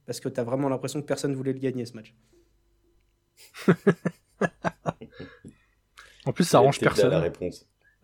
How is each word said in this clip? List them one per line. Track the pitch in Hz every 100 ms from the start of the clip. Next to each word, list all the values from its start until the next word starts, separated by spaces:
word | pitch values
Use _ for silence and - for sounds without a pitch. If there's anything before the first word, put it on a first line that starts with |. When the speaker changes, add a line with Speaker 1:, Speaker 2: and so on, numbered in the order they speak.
| -
Speaker 1:
parce | -
que | 131
t'as | -
vraiment | 117 135 139
l'impression | 123 127 151
que | 143
personne | 139 143
voulait | 131 135
le | 131
gagner, | 131 123 117
ce |
match. | 113 110 _ _ _ _ _ _ _ _ _ _ _ _ _ - - -
Speaker 2:
<laughs> | 175 196 180 170 - _ - 175 - 165 - - - - - - - - - _ _ _ - - _ 135
En |
plus, | - 170
ça | 139
Speaker 3:
Il |
y |
a |
Speaker 2:
arrange | 131 -
Speaker 3:
peut-être | 147
là | -
Speaker 2:
personne. | 127
Speaker 3:
la | 90
réponse. | 85 - 90 - _ _ _ _